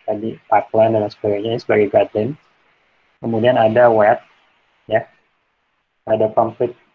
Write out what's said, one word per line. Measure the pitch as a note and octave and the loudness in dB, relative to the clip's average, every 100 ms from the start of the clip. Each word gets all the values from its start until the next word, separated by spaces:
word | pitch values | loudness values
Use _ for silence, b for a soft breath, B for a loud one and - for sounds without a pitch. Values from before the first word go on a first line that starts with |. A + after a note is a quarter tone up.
tadi | - G#2 A2 - - | -8 -8 -8 -12 -2
pipeline | G#2 - A2 A2+ A2 | -2 0 0 2 0
dan | G#2 | -4
sebagainya | - G#2+ G2+ A2+ A#2+ | -4 -4 -4 -4 -6
sebagai | - G#2 G2+ | -2 0 2
guideline. | G#2 G2 G#2+ A#2 D3+ _ _ _ _ _ _ _ _ | 0 0 -4 -6 -8 _ _ _ _ _ _ _ _
Kemudian | A#2 A2 B2 A#2+ | -6 0 2 2
ada | A2 A#2 A#2+ | 2 4 4
Webb, | A2 G#2 B2+ _ _ _ _ _ _ - | 4 2 0 _ _ _ _ _ _ -6
ya, | A2 - _ _ _ _ _ _ _ _ _ A2+ | -6 -6 _ _ _ _ _ _ _ _ _ -4
ada | A2 A2 | -2 0
Complete | A#2+ A2+ A2 A#2+ - _ | 0 -2 -4 -8 -8 _